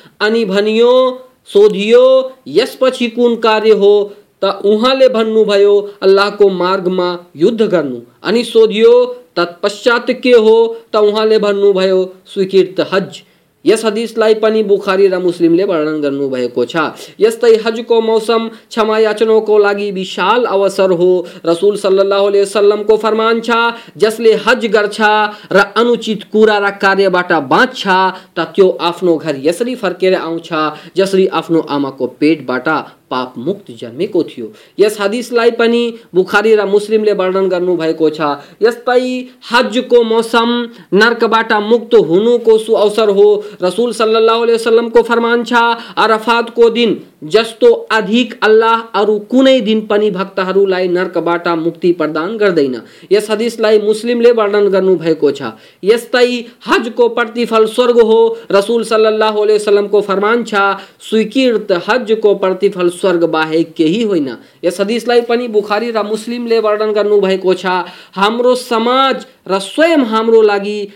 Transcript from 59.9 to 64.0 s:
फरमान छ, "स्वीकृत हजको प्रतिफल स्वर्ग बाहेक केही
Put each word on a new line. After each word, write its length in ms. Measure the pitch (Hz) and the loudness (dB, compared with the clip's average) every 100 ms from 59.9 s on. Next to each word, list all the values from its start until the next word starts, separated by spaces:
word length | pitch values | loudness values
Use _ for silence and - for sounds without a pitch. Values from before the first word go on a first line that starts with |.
| 202 | 0
फरमान 440 | 202 190 208 240 | 0 -2 0 0
छ, 100 | 226 208 196 190 - _ - | -2 -2 0 -2 -8 _ -4
"स्वीकृत 720 | 220 214 269 254 214 214 185 - | -2 0 0 0 0 -2 -2 0
हजको 440 | 247 208 220 214 | -2 0 0 0
प्रतिफल 540 | 190 190 185 202 185 175 | 0 -2 0 -2 0 -4
स्वर्ग 360 | 175 196 175 | -2 -2 0
बाहेक 500 | 165 156 160 160 160 | 0 -2 -2 -2 -2
केही 280 | - 160 208 | -2 -2 0